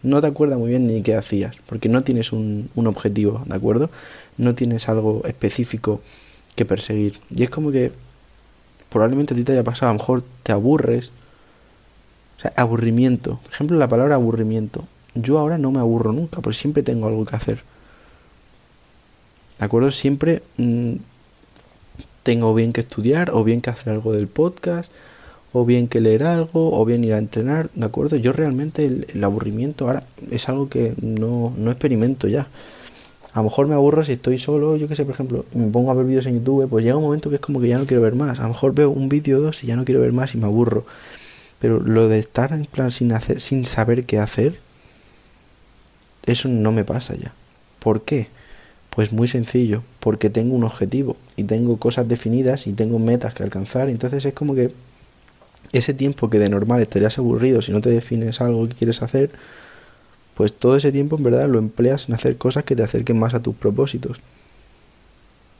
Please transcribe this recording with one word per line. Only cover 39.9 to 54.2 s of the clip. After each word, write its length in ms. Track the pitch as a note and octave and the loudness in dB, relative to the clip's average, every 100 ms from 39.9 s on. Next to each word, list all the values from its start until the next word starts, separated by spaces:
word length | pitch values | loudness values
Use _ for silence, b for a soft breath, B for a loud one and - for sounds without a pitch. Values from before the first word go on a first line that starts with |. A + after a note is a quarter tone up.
| C3 | 2
ver 100 | B2 | 2
más 220 | B2 C3 | 2 -2
y 40 | A#2 | -2
me 60 | |
aburro. 400 | G#2 G#2+ A#2 G#2 - B B B B B B _ | 0 2 2 0 -4 B B B B B B _
Pero 200 | A#2 A2+ | 0 2
lo 280 | - A2 A2+ | 4 4 4
de 100 | A2 | 4
estar 340 | G#2+ - C3 | 0 -2 -2
en 140 | D#3 D3 | -2 -4
plan 240 | - C3 | -2 -2
sin 220 | A#2+ A#2+ | 0 0
hacer, 280 | A2+ - C#3 | 0 0 -4
sin 240 | - C3+ | -2 -2
saber 400 | B2 - A2+ A#2+ | 0 0 2 0
qué 140 | B2 G#2+ | 0 0
hacer, 420 | G#2+ - B2+ F3+ - b b b b b b b _ _ _ _ _ _ _ _ - | 0 0 0 -2 -10 b b b b b b b _ _ _ _ _ _ _ _ -2
eso 220 | B2 C3 | -2 0
no 240 | A#2+ G#2+ | 0 2
me 120 | A2 | 2
pasa 300 | G2+ A#2 - | 0 -4 -4
ya. 180 | - - - _ _ _ _ | -8 -10 -16 _ _ _ _
¿Por 240 | - A2 | 0 0
qué? 260 | - D3 G#2+ b b b b b _ | 0 -2 -4 b b b b b _
Pues 220 | - G#2+ | -2 0
muy 160 | A2 A#2+ | 2 0
sencillo, 540 | B2 A#2 B2 A#2+ G#2+ A#2+ - | 0 0 0 2 0 -4 -4
porque 300 | - A2 G#2+ | -2 0 0
tengo 260 | G#2 A#2 B2+ | 0 0 2
un 80 | |
objetivo 520 | A2+ - G2 B2+ C3+ - - - | 0 0 -2 -2 -2 -6 -10 -6
y 80 | |
tengo 320 | G2+ A2 A#2+ A2+ | -2 0 0 0
cosas 320 | A#2+ B2 A#2 | 0 0 0
definidas 580 | A#2 A2+ A#2+ B2+ B2+ - | -2 0 0 0 0 -4
y 60 | |
tengo 260 | G2+ A2 A#2 | -2 0 0
metas 340 | A2+ A#2+ A2+ | 2 0 -2
que 120 | - | -6
alcanzar. 440 | G2 F#2+ G2+ B2+ C3+ | -6 -6 -6 -2 -2
Entonces 360 | A#2+ B2 C#3 | -2 -4 -4